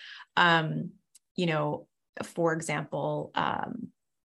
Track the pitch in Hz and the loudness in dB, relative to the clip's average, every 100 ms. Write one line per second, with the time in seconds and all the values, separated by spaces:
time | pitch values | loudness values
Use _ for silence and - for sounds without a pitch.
0 | - - - - 175 165 156 156 175 - | -18 -18 -2 4 6 6 4 -2 -6 -10
1 | _ - _ - 175 156 151 151 - _ | _ -20 _ -2 0 2 0 -4 -8 _
2 | _ - - - 165 160 160 151 151 147 | _ -12 -8 0 0 0 -2 -4 -4 -4
3 | 147 151 - - - - - - - _ | -2 -2 -4 -2 -2 -2 -4 -8 -12 _
4 | _ _ _ | _ _ _